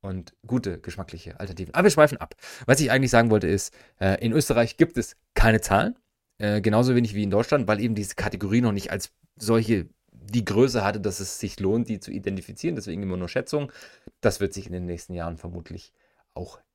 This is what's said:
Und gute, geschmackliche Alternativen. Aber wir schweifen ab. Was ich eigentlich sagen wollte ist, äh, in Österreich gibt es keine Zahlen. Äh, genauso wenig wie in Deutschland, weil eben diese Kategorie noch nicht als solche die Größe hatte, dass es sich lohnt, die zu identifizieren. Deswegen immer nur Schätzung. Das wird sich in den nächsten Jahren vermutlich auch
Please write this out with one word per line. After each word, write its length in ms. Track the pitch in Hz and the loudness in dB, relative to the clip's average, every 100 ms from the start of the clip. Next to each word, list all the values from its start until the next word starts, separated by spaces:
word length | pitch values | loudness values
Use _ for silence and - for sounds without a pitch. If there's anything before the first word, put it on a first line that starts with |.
Und 320 | 98 95 82 _ - | -8 -10 -12 _ -4
gute, 340 | 127 98 85 | -4 -2 -8
geschmackliche 600 | - 92 92 82 - - | -12 -12 -14 -14 -16 -12
Alternativen. 340 | 98 90 92 - | -12 -10 -6 2
Aber 100 | 196 | 2
wir 60 | |
schweifen 260 | 156 151 - | 6 4 4
ab. 180 | - - - - - | -12 -16 -20 -14 2
Was 160 | 135 | 2
ich 100 | 139 | 4
eigentlich 200 | 131 131 | 2 4
sagen 180 | 120 117 | 4 6
wollte 180 | 107 95 | 4 4
ist, 260 | 95 - _ _ _ | 0 -2 _ _ _
äh, 220 | 98 95 117 | 0 0 2
in 80 | |
Österreich 420 | 143 - 117 113 - | 0 2 2 2 2
gibt 220 | 160 - | 2 2
es 180 | 110 - _ | -6 -10 _
keine 280 | - 113 110 | 4 6 6
Zahlen. 340 | - 101 175 247 _ _ _ _ | 4 2 2 -4 _ _ _ _
Äh, 220 | 104 104 | -2 0
genauso 320 | 104 107 127 | 2 4 4
wenig 220 | 123 117 104 | 2 2 -2
wie 80 | |
in 80 | 104 | 0
Deutschland, 360 | 101 120 147 101 | 0 2 0 0
weil 120 | 104 | 0
eben 160 | 117 107 | 0 -2
diese 200 | 98 - | -6 -6
Kategorie 460 | 107 92 98 113 | -6 -4 0 2
noch 120 | 123 | 2
nicht 180 | 101 - | -2 -4
als 200 | 95 - _ _ _ | -8 -10 _ _ _
solche 500 | 107 113 110 110 82 _ _ - - | 0 2 2 0 -2 _ _ -20 -4
die 160 | 117 98 | -4 0
Größe 380 | 104 131 117 | 4 4 4
hatte, 160 | 98 104 | 0 -2
dass 200 | 101 95 | -4 -4
es 200 | 95 - | -8 -8
sich 200 | 101 - | -8 -4
lohnt, 300 | 95 110 117 | 0 0 -2
die 100 | 104 | -6
zu 120 | - | -6
identifizieren. 640 | - 98 95 - 117 170 147 | -8 -6 -6 -8 -8 -6 -6
Deswegen 280 | 101 87 | -8 -6
immer 140 | 98 90 | -4 -4
nur 120 | 87 | -4
Schätzung. 420 | - - 151 143 - - _ - _ | -6 -4 -4 -6 -12 -20 _ -20 _
Das 180 | - - | -2 0
wird 140 | 98 | -4
sich 140 | 98 92 | -6 -10
in 60 | |
den 120 | 90 87 | -8 -8
nächsten 280 | 87 - | -10 -10
Jahren 240 | 90 82 82 | -8 -8 -10
vermutlich 560 | 87 87 80 90 - _ _ _ _ | -12 -14 -14 -16 -18 _ _ _ _
auch 260 | - 90 - _ | -14 -14 -16 _